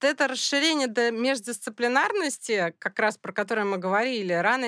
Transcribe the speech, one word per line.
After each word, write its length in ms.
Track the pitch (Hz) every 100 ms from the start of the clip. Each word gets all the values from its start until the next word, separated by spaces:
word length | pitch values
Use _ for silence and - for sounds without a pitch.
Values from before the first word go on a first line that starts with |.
это 260 | 277 302 277
расширение 600 | 262 - 285 320 311 254
до 240 | 220 233
междисциплинарности, 1600 | 226 254 269 220 226 - 214 240 262 392 415 311 - - 208 170 -
как 200 | 196 -
раз 180 | 214 214
про 160 | -
которое 320 | 190 202 220 202
мы 120 | 190
говорили, 560 | 185 202 254 240 185
рано 320 | 170 190 254